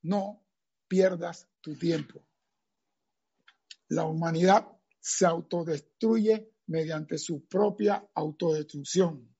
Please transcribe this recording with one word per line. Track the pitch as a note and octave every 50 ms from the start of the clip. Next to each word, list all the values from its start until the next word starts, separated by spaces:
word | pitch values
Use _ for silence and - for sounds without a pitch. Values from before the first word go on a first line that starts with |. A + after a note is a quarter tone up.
| -
no | D#3+ G3 G#3 F#3+ G3+ G#3+ _ _ _ _ _ _ _ _ _ _
pierdas | _ F#3 F#3 F#3 F#3 F#3 E3 F3 E3+ E3 - _ _ _ _
tu | - D#3+ D3+
tiempo. | - E3+ E3+ E3 D3+ C#3+ - - - _ _ _ _ _ _ _ _ _ _ _ _ _ _ _ _ _ _ _ _ _ _ _ _ _ _ _ _ _ _ - _ _ _
La | D3+ E3 D#3+
humanidad | D#3+ D#3+ D#3+ E3 E3 E3 D#3+ F3+ F#3 G3 A3 - - - _ _ _ _
se | _ - - - - -
autodestruye | E3+ E3 E3 - _ - E3+ E3 E3 D#3 D3+ - _ _ _ A3+ A3 A3+ A3+ G#3 A3 A3 G#3+ A3 - _ _ _
mediante | - D#3+ D#3+ D#3 D#3 D#3+ D3+ D3+ D3+ E3
su | D#3 - - E3 D3 - _
propia | - F#3+ G#3 G#3 F#3 - G#3 G#3 G3 - - _ _
autodestrucción. | - D#3 D#3 D3+ _ F3+ E3 D#3 D#3 D3 - - D3 C#3 - - F3+ F#3 E3+ D#3 C3+ A#2 _ _